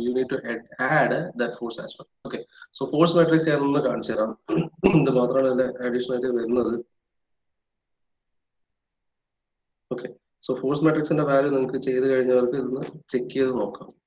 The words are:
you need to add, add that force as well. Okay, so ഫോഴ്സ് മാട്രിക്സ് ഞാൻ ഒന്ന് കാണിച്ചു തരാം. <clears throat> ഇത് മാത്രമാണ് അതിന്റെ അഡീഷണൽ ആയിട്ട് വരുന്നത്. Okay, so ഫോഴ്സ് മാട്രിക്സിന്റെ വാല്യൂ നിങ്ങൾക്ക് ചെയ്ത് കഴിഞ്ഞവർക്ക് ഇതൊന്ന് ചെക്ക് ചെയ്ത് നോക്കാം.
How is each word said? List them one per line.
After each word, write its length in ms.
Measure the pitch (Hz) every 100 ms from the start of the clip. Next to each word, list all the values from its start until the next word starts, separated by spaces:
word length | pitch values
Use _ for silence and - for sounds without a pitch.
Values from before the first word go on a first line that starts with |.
you 80 | 120 127
need 120 | 123
to 40 | 135 117
add, 100 | 113 - - 131 151
add 160 | 120 - 170 120
that 140 | 117 -
force 180 | 117 - -
as 80 | -
well. 120 | - _ -
Okay, 140 | 113 - - - -
so 40 | 135
ഫോഴ്സ് 240 | 151 170 175
മാട്രിക്സ് 320 | 160 160 160
ഞാൻ 100 | 139 139
ഒന്ന് 140 | 143 131
കാണിച്ചു 240 | 113 110
തരാം. 180 | 110 110 - -
<clears throat> 520 | 160 165 - 190 165
ഇത് 100 | 135 127
മാത്രമാണ് 280 | 123 135 131
അതിന്റെ 180 | 127 123 - 123
അഡീഷണൽ 260 | 120 123 123
ആയിട്ട് 140 | 127 120
വരുന്നത്. 360 | 113 123 110 120 - _ _ _ _ _ _ _ _ _ _ _ _ _ _ _ _ _ _ _ _ _ _ _ _ _ _ _ _ _ _ -
Okay, 160 | - - _ _ -
so 60 | 127
ഫോഴ്സ് 220 | 131 147 156
മാട്രിക്സിന്റെ 400 | 151 151 151 143
വാല്യൂ 200 | 139 143 135
നിങ്ങൾക്ക് 260 | 127 131 131
ചെയ്ത് 200 | 127 135
കഴിഞ്ഞവർക്ക് 440 | 131 127 127 123 135
ഇതൊന്ന് 220 | 123 131 151 - -
ചെക്ക് 200 | 127 123 135
ചെയ്ത് 160 | 131 123
നോക്കാം. 280 | 101 - - -